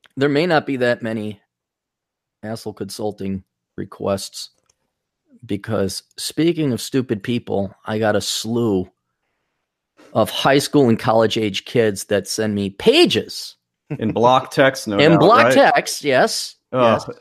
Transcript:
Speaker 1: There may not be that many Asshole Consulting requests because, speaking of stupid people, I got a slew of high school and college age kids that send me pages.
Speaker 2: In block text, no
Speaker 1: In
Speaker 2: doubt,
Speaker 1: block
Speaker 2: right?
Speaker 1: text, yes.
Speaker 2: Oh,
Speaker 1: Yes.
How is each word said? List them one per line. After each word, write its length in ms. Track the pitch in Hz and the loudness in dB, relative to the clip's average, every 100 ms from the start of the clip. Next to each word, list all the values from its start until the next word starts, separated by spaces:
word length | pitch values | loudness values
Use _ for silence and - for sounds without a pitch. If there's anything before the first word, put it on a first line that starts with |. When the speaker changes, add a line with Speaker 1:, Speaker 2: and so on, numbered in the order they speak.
| _ - | _ -2
Speaker 1:
There 140 | 143 | 0
may 180 | 143 180 | 0 2
not 180 | 156 - | 0 -2
be 120 | 135 | -2
that 240 | 123 120 | 0 -2
many 400 | 113 113 107 101 _ _ _ _ _ _ _ _ _ _ | -4 -6 -8 -12 _ _ _ _ _ _ _ _ _ _
Asshole 300 | 107 113 110 | -12 -10 -10
Consulting 720 | 101 98 - 107 101 98 98 - _ _ - | -10 -12 -6 -8 -6 -8 -8 -10 _ _ -12
requests 720 | 98 - 101 98 - - - _ _ _ _ _ _ _ _ 262 117 | -12 -8 -4 -4 -6 -14 -18 _ _ _ _ _ _ _ _ _ -10
because, 580 | 101 - 104 98 - - - | -8 -4 -2 -2 -4 -14 -14
speaking 540 | - - 160 160 151 | -10 -2 -2 0 -2
of 80 | 113 | -2
stupid 400 | - 135 127 107 | -4 -4 -2 -4
people, 520 | - 120 - 101 98 - - | -4 -6 -2 -4 -4 -8 -8
I 140 | 110 | -2
got 160 | 110 104 | 0 0
a 60 | |
slew 680 | - - 110 117 117 95 90 _ _ _ _ _ _ _ _ _ _ _ - | -2 -6 -4 -2 0 0 -2 _ _ _ _ _ _ _ _ _ _ _ -8
of 160 | 120 110 | -2 -2
high 280 | - 151 139 | 0 2 2
school 300 | - 147 127 | 2 2 4
and 80 | 113 | 2
college 400 | - 113 113 113 | 2 2 2 0
age 280 | 107 95 - | -4 -6 -4
kids 400 | 127 110 98 - | 0 0 0 -2
that 220 | 101 95 | -2 -2
send 280 | - 110 101 | -4 -4 -2
me 160 | 98 | -4
pages. 840 | - - 294 311 113 - - - - _ _ - 147 | -2 2 4 4 2 -4 -10 -16 -18 _ _ -12 -6
Speaker 2:
In 120 | 110 | -4
block 380 | 104 120 127 127 | 2 4 4 0
text, 360 | - 135 131 - | 2 2 2 -4
no 100 | 101 | 2
Speaker 1:
In 140 | 147 | 4
Speaker 2:
doubt, 80 | 165 | 6
Speaker 1:
block 240 | 170 240 240 | 6 6 4
Speaker 2:
right? 80 | |
Speaker 1:
text, 500 | 262 262 147 - - | 4 4 4 -2 -6
yes. 520 | 147 131 214 - - - _ | 0 2 2 -2 -10 -14 _
Speaker 2:
Oh, 80 | 127 | 0
Speaker 1:
Yes. 280 | 120 104 - - | 2 2 -2 -16